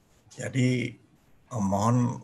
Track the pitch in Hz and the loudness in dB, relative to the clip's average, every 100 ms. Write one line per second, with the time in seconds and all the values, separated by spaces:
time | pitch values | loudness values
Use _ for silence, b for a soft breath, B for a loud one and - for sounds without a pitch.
0 | _ _ _ - - 135 127 127 120 - | _ _ _ -14 -6 0 2 0 -4 -10
1 | _ _ _ _ - 110 98 98 110 123 | _ _ _ _ -10 -4 0 2 2 2
2 | 120 - | 2 -2